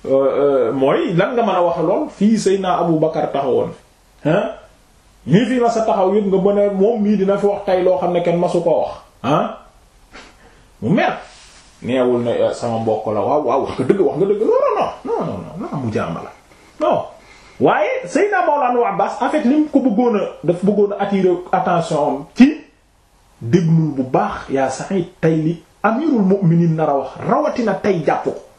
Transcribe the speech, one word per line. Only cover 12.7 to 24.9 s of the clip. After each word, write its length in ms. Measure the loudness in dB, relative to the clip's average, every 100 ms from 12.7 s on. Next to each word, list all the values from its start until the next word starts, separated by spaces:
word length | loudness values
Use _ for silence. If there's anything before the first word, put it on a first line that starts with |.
| -2
mbokk 340 | -2 -2 -2
la, 80 | -2
waaw, 200 | 0 0 2
waaw, 160 | 0
wax 160 | -2 -4
nga 80 | 0
dëgg, 160 | 2
wax 160 | 2 0
nga 80 | 0
dëgg. 160 | 0
Non, 160 | 2 2
non, 120 | 2
non, 160 | 0 -4 -6 -6
non, 200 | -4 -4
non, 120 | -8 -12 -12
non, 80 | -10
non, 60 | -6 -4
mu 60 |
jaamala. 380 | -4 -4 -8 -12 -18 _ -20 -20 -4
Non. 260 | 0 0 -4 -18 -20 -20 -20 0
Waaye 480 | 2 2 0 -4 -4
Seydina 340 | 0 0 2 0
Mawlana 440 | 0 0 0 0
Abbas, 280 | -2 -4 -2
en 80 | -2
fait, 140 | 0 2
li 100 | 2
mu 100 | 2
ko 100 | 0
bëggoon 360 | 2 2 2 0
a, 40 | -4 -4
dafa 220 | -4 0 0
bëggoon 260 | 2 0 0
a 60 |
attirer 340 | -2 2 2 0 -2
attention 560 | -2 0 0 0 0 0
am 180 | -4 -8 2
ci 220 | 2 2 -14 _ _ _ _ _ _ _
déglul 520 | 0 0 4 2 0 -4
bu 40 |
baax, 460 | -2 -2 -2 -8 -6
yaa 200 | -2 -2
Sa'id, 360 | -4 -4